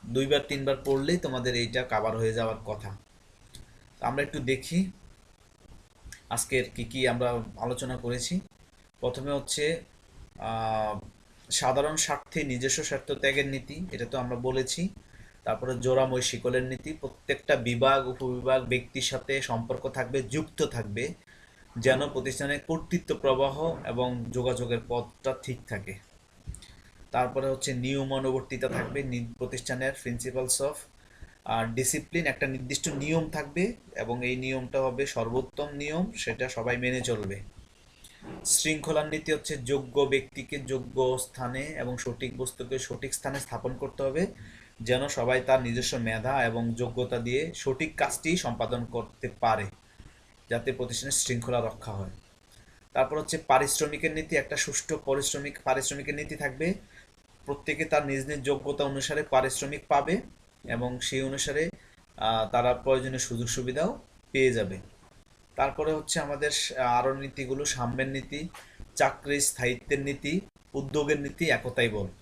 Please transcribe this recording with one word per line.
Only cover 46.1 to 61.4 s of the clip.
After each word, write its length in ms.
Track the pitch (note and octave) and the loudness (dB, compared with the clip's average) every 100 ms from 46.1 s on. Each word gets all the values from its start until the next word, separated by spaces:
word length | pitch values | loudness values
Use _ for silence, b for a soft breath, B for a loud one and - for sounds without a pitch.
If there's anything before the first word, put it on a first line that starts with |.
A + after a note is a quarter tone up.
| A2+ A#2+ C3+ | 0 0 2
এবং 300 | A#2 A2+ A#2 | 2 2 0
যোগ্যতা 440 | A#2 B2 A#2+ B2 B2 | 0 -2 0 0 0
দিয়ে 360 | A#2 B2+ D#3+ | 2 0 0
সঠিক 420 | - C#3 C3 D#3 - | -2 -2 0 -2 2
কাজটি 400 | C#3 - D#3+ F3+ | 0 2 0 0
সম্পাদন 480 | C3 A#2 A2+ A#2+ | 0 -2 -2 -2
করতে 440 | A#2 A#2+ A2+ - A#2+ - | -2 -4 -6 -8 -8 2
পারে, 240 | A#2 A2 G2 - B B B B B - - | 4 4 0 -10 B B B B B -20 -4
যাতে 220 | A#2 A#2+ | -2 0
প্রতিষ্ঠানের 400 | B2+ A#2+ A#2 C3+ | -2 -4 -4 0
শৃঙ্খলা 480 | - - A#2+ A#2 B2 | 0 2 0 2 0
রক্ষা 320 | A2+ - - | 0 -4 -8
হয়। 180 | G2 F#2+ - - _ - b b b - | -6 -6 -10 -20 _ -20 b b b -4
তারপর 260 | C3 C3 D3+ | 2 2 2
হচ্ছে 200 | - D#3 | -2 -4
পারিশ্রমিকের 760 | - C3 C#3 - D3+ D3 D#3+ | 6 6 6 2 0 0 -2
নীতি, 220 | D#3 D#3 D#3 | -2 0 0
একটা 200 | - D3 | 0 -2
সুষ্ঠু 420 | - C3+ - D#3 | 0 -2 -2 -4
পারিশ্রমিক, 540 | - C3+ C#3 D3 C#3+ - | 0 0 0 -2 -6 -4
পারিশ্রমিকের 500 | - C3+ C3 C#3+ C#3+ | 0 2 0 -4 -4
নীতি 220 | C#3+ D3+ D3+ | -4 -6 -4
থাকবে, 380 | C#3+ B2+ E3 G3+ B B B - _ - | -4 0 0 0 B B B -20 _ -16
প্রত্যেকে 400 | - C#3+ - D3+ | -8 -6 -2 -2
তার 220 | D#3 D3+ C#3+ | 2 2 2
নিজ 200 | C3+ C3 | -2 -2
নিজ 160 | C#3+ | -2
যোগ্যতা 420 | C3 C#3 C#3 C#3+ | 0 0 0 0
অনুসারে 380 | C#3 C#3 - D3 | 0 0 -2 -2
পারিশ্রমিক 640 | D3 C3 C3 - C#3 D3 - | 4 4 4 -2 -4 -6 2
পাবে 320 | C#3+ C#3+ G3+ - - - _ | 2 4 0 -2 -18 -20 _
এবং 360 | - A#2+ B2 B2+ | -6 -2 -2 -2
সেই 220 | - C3+ | -2 0
অনুসারে, 480 | C3+ C#3 | -2 -2